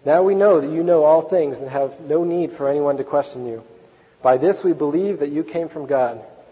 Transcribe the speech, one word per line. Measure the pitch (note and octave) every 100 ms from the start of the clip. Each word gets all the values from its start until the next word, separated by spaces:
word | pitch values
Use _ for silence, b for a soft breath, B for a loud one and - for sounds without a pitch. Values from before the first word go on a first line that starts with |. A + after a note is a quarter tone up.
| C#3+
Now | D#3+
we | F#3+
know | G3 G#3 E3+
that | C#3+
you | D#3+
know | E3+ E3+
all | D3+ D#3+
things | D#3+ F#3 D3 A#2+
and | C3+
have | C#3 C3+ -
no | D#3 D#3
need | F3 F3 D#3+
for | - C#3
anyone | C#3+ C#3+ C3+
to |
question | C3 D3 C#3 C3 B2
you. | A2+ - - b b b b
By | B2+ C3
this | D#3+ G3
we | F#3
believe | D#3 D3 D#3 G3 E3+
that | C#3+
you | D3
came | D#3+ E3+ D#3+
from | D#3+
God." | C#3 C#3 B2 A#2 - - -